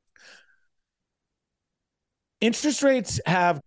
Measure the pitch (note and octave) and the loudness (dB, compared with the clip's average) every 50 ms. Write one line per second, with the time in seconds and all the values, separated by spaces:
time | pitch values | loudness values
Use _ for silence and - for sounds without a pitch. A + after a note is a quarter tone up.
0 | _ _ _ _ - - - - _ _ _ _ _ _ _ _ _ _ _ _ | _ _ _ _ -20 -20 -20 -20 _ _ _ _ _ _ _ _ _ _ _ _
1 | _ _ _ _ _ _ _ _ _ _ _ _ _ _ _ _ _ _ _ _ | _ _ _ _ _ _ _ _ _ _ _ _ _ _ _ _ _ _ _ _
2 | _ _ _ _ _ _ _ - G#3 A#3 A3 - - D4+ B3 - C#4 C4+ C4 B3+ | _ _ _ _ _ _ _ -2 -2 -2 0 0 -2 -2 -2 2 2 2 2 2
3 | F#3+ - - - - E3 F3 F3+ F3 F3 E3 C#3 - | -2 -4 -6 -6 -2 0 0 2 2 2 0 -2 -4